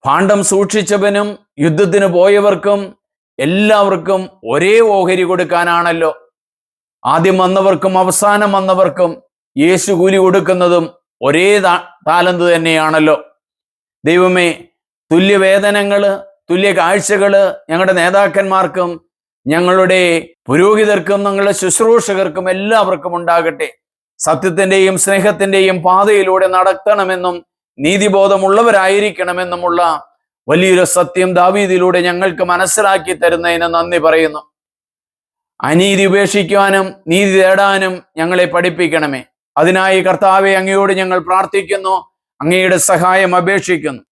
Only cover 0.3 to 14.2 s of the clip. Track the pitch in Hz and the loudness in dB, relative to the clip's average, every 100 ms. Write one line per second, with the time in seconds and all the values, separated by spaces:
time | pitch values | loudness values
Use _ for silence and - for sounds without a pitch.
0.3 | 202 190 196 196 214 196 202 202 202 208 | 0 0 0 0 -2 -2 -2 0 -2 -4
1.3 | 202 _ - 160 156 196 196 196 175 185 | -8 _ -4 -2 0 0 2 0 2 2
2.3 | 208 208 190 202 202 196 - _ _ _ | 4 2 0 -2 -2 -4 -16 _ _ _
3.3 | - 139 185 214 214 202 190 160 190 185 | -6 -4 0 2 2 2 -2 -2 -4 -4
4.3 | _ 110 135 180 220 226 196 185 185 180 | _ -6 -2 2 2 2 2 0 -2 -2
5.3 | 180 170 170 175 170 170 165 160 - _ | -2 -2 -2 0 0 -2 -2 -2 -4 _
6.3 | _ _ _ _ _ _ _ 120 151 175 | _ _ _ _ _ _ _ -4 0 0
7.3 | 190 185 190 196 175 190 185 185 185 208 | 0 0 2 0 0 0 0 -2 0 0
8.3 | 208 208 196 190 185 180 185 175 170 _ | 0 0 -2 -2 0 0 0 -4 -4 _
9.3 | _ _ - 160 185 - 185 185 190 185 | _ _ -2 0 0 0 0 2 2 2
10.3 | 185 185 185 175 175 165 - _ _ 127 | 2 0 0 2 0 -2 -12 _ _ -2
11.3 | 156 190 208 185 175 - - - 170 180 | 0 2 2 2 -2 -4 -12 -2 0 0
12.3 | 180 175 170 165 160 156 160 156 151 - | 0 0 0 2 0 0 2 2 0 -4
13.3 | _ _ _ _ _ _ _ 143 175 | _ _ _ _ _ _ _ 0 2